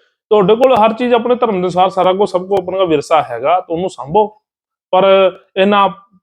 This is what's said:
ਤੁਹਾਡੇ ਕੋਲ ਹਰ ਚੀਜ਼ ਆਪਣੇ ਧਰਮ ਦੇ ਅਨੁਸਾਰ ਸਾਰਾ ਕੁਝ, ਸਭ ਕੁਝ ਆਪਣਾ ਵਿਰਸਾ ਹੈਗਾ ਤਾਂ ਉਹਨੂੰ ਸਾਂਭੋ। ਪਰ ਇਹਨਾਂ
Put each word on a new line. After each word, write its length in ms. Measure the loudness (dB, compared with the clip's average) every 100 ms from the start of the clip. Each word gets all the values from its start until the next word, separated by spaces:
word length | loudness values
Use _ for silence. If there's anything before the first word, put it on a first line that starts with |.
| _ _ 0
ਤੁਹਾਡੇ 260 | 2 2 2
ਕੋਲ 200 | 2 2
ਹਰ 180 | 2
ਚੀਜ਼ 200 | 0 -2
ਆਪਣੇ 220 | 0 0 -2
ਧਰਮ 160 | -2
ਦੇ 60 | -2
ਅਨੁਸਾਰ 320 | -2 0 0
ਸਾਰਾ 240 | 0 0
ਕੁਝ, 160 | 0 -2
ਸਭ 180 | -4 -4
ਕੁਝ 120 | -4
ਆਪਣਾ 240 | -4 -2
ਵਿਰਸਾ 380 | 0 -2 0 -2
ਹੈਗਾ 380 | -2 -4 -2 -2
ਤਾਂ 160 | -2 -6
ਉਹਨੂੰ 140 | -6
ਸਾਂਭੋ। 380 | -10 -4 -2 -2 -6 _ _ _ _ _
ਪਰ 120 | 0 4 4 2 -2 _ -2
ਇਹਨਾਂ 320 | 0 2 0 -4 _ _